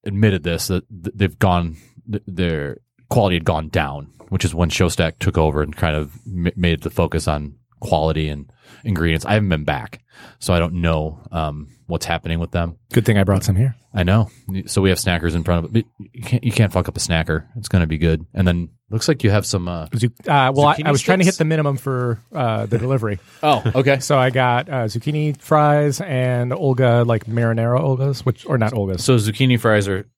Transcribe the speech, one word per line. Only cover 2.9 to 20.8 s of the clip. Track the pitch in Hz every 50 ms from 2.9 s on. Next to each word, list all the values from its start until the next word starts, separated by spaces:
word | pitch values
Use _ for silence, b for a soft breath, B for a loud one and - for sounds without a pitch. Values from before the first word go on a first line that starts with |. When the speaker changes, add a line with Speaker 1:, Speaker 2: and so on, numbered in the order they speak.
| _ _ _ _
Speaker 1:
quality | - 123 107 95 90
had | 85 82
gone | - 85 78 78 76
down, | - 90 78 69 69 71 71 - _ _ - _
which | 95 92 -
is | 71 76
when | 82 87 78
Shostak | - - 92 85 - - 87 80 - _
took | - 101 - -
over | 78 78 71 76
and | 73 73 78
kind | - 90 80 76
of | 78 76 69 - - _
m-, | 110 95 90 85 87 -
made | - 87 87 82 73
the | - 95
focus | - - 85 78 - 82 78 82
on | 76 73 73 71 71 _ _ _ _ _
quality | - - - 78 78 80 78 78 78 78
and | 73 73 69 - B B B B B B B
ingredients. | 107 98 82 82 85 80 80 -
I | - 104
haven't | 110 107 95
been | 85 76 76
back, | 73 73 67 60 - - - _ B B B B B B B
so | - - 90
I | 85
don't | 85 85 87 90
know, | 85 82 80 78 78 78 76 - - -
um, | - 85 78 76 73 76 73 71 - _ _
what's | - 85 85 -
happening | - 85 82 - 85 82 82
with | 85 -
them. | - 87 85 85 82 _ _ _
Speaker 2:
Good | - 120 107
thing | - 110 101
I | 98
brought | 95 98 95 -
some | - 92
here. | 95 123 135 120 _ _ _ -
Speaker 1:
I | 101
know. | 90 90 95 113 110 - b b b - 92 95 -
So | - - 101
we | 98 95
have | 90 -
Snackers | - 95 87 82 80 85 80
in | 87 82
front | 87 87 85 85
of | 85 107
it. | 113 104 _ _ _ 95 -
You | _ 123
can't, | 113 - 120 -
you | - 120
can't | 107 - 110 98
fuck | - 90 90 -
up | -
a | -
Snacker. | - - 87 80 80 - 80 78 - - _
It's | 117 101 -
gonna | - 92 85
be | 80 80 76
good. | 82 82 80 78 80 - _
And | - 95 90
then | 85 87 87 80 _ _ _ _
looks | 104 113 -
like | - 151 -
you | - 104
have | 98 107 98
some, | - - 95 87 87
uh, | 87 85 78 76 -
Speaker 2:
Zu-, | 117 120 120 - _ -
uh, | - 151 143 131 131
well, | 135 139 147
I, | 147 156
Speaker 1:
zucchini | 147